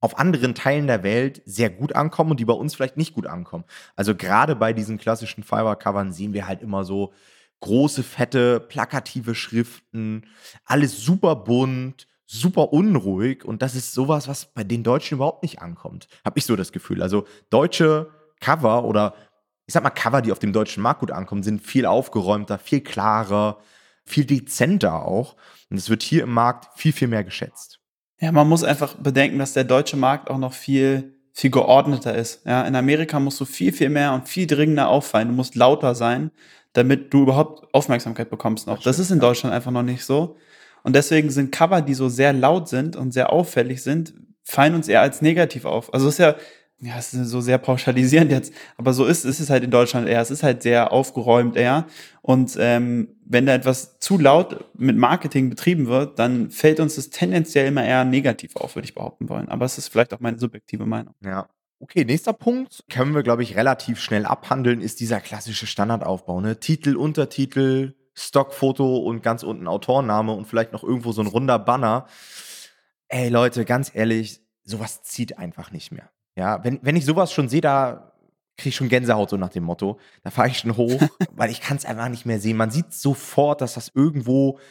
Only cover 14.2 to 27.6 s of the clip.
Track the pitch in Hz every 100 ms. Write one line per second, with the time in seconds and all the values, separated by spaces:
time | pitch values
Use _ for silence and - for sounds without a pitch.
14.2 | 135 139 - - 98 117 117 127 - 139
15.2 | 139 - 170 - 87 - - - - _
16.2 | - - - 107 92 - - 92 90 101
17.2 | - - _ 131 165 - 160 151 156 _
18.2 | _ _ - 165 123 117 117 107 104 -
19.2 | _ _ _ _ - - 135 - 113 131
20.2 | 113 98 104 101 107 - 110 127 131 76
21.2 | 92 101 98 104 - 131 110 107 131 110
22.2 | 92 104 104 101 - 139 - - 104 107
23.2 | 101 104 104 104 _ _ _ _ - -
24.2 | 135 135 - - 131 196 95 80 85 95
25.2 | 123 - - - - 95 90 110 - 160
26.2 | 120 117 117 127 - - 160 147 127 110
27.2 | 92 - - -